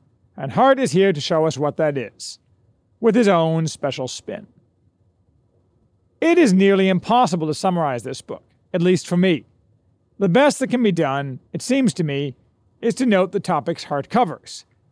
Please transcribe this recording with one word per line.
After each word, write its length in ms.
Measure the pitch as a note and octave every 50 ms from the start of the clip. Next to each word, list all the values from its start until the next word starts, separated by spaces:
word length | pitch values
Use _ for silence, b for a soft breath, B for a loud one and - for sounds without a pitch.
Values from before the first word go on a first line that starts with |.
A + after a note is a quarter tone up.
| _ _ _ _ _ _ _ -
and 160 | C#3+ C3+ A2+
Hart 260 | F3+ B3 C4+ C4+ C4
is 140 | C4 D#3 C3+
here 180 | F#3 F#3+ G3
to 80 | E3+ D3
show 260 | - - F3 D#3 D#3+
us 120 | D#3+ - C3
what 180 | D3 D3 -
that 220 | - D#3+ D3+ C#3+ C3+
is, 420 | A2+ G2+ _ _ - - - _ _ _ _ _ _ _ _ _ _ _ _ _
with 120 | A3+ A3+ F#3+
his 140 | B3 A3+ G3+
own 400 | F#3 E3 E3 D#3+ D#3+ D#3+ D#3+ D#3
special 400 | - - - C#3 B2+ D3+ B2+ B2
spin. 400 | - - - - G2 - - _ _ _ _ _ _ _ _ _ _ _ _ _ _ _ _ _ _ _ _ _ _ _ _ _ _ _ _ _ _ _ _ _ _ -
It 160 | D4+ E4 F4 F4+
is 160 | D#4+ G#3+ F#3
nearly 340 | F#3+ G3 G3 G3 F#3+ F#3+ F#3+
impossible 600 | F#3 F3 - - A3+ B3 B3 E3+ F3+ E3+ D#3+ D#3
to 60 | C#3+
summarize 500 | - - F#3+ F3+ E3+ D#3+ C#3+ B2+ A#2+ G2+
this 180 | B2+ C3 -
book, 240 | - - G2+ - _ _ _ _ _ _ -
at 80 | F3+
least 240 | E3+ F3+ F#3 - -
for 120 | - F3 F3
me. 260 | F#3 F#3+ E3 A2+ - _ _ _ _ _ _ _ _ _ _ _ _ _ _ -
The 120 | G3 F#3
best 300 | E3 B3 C#4+ C#4+ - -
that 100 | C4 F#3+
can 120 | B3 B3+
be 120 | A#3 G#3 F3
done, 480 | E3 D#3 C3+ C3+ C#3+ C#3 C3+ B2+ - _ _
it 100 | - D3
seems 320 | - - B3+ C#4 C4 F#3+ -
to 100 | - E3
me, 320 | D3 C#3 C#3 C#3+ C#3 B2 _ _ _ _ _ _ _ _ _
is 140 | - A#3 -
to 100 | - C4
note 260 | A#3+ G3+ F#3 F#3+ F3+
the 80 | - G3
topics 460 | - - F3 D3 A#2+ E3+ E3 - -
Hart 240 | - D3 C#3 C3+ -
covers, 560 | - A#3 A#3+ E3+ B2+ - _ - - - - _ _ _ _ _